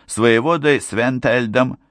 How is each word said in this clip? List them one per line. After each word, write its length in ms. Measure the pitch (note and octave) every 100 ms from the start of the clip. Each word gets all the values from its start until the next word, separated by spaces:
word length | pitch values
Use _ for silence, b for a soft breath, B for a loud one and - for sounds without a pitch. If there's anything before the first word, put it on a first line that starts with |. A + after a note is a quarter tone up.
| b
с 100 | -
воеводой 640 | A#2 A2+ C#3 E3 D3 B2+
Свентельдом 1000 | - G2+ A#2+ B2+ - B2 A#2 B2 B2+ - _